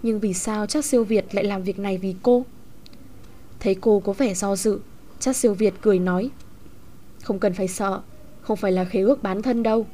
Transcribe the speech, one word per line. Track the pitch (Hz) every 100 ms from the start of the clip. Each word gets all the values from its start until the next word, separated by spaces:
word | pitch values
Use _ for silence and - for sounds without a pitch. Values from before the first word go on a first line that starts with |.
Nhưng | 226 214
vì | 208
sao | 180 - 214 208
Trác | 311 294
Siêu | 247
Việt | 214 214 190 196
lại |
làm | 202 196
việc | 185 196
này | 202 185
vì | 190 185
cô? | 247 247 254 - - - - - - - - - - -
Thấy | - 190
cô | 226 202
có | 202
vẻ | 196 254
do | 180 202 196
dự, | 220 202 - - - -
Trác | 262 262
Siêu | 233
Việt | 196 214 190
cười | 220 190
nói, | 180 180 254 - - - - - - - - -
"Không | - 196
cần | 202
phải | 185 185
sợ, | 185 196 190 - - - -
không | - 208
phải | 202
là | 185 185
khế | 202
ước | 196 277
bán | 196 190
thân | 226 233
đâu." | 220 220 220